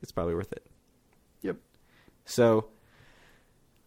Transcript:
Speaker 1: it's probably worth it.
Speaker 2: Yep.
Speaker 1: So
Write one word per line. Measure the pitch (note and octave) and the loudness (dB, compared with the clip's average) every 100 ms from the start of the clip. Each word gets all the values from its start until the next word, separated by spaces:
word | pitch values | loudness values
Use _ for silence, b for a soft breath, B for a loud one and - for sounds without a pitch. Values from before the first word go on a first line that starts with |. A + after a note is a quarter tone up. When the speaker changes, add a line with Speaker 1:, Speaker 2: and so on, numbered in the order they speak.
Speaker 1:
it's | - | -10
probably | - E2+ E2+ | -4 -2 -2
worth | F#2+ | -4
it. | - - - _ _ _ _ _ _ | -12 -16 -20 _ _ _ _ _ _
Speaker 2:
Yep. | - - _ _ b b b b - | -8 -8 _ _ b b b b -8
Speaker 1:
So | - A#2 A2 - b b b b b b b b b _ _ | 4 6 6 0 b b b b b b b b b _ _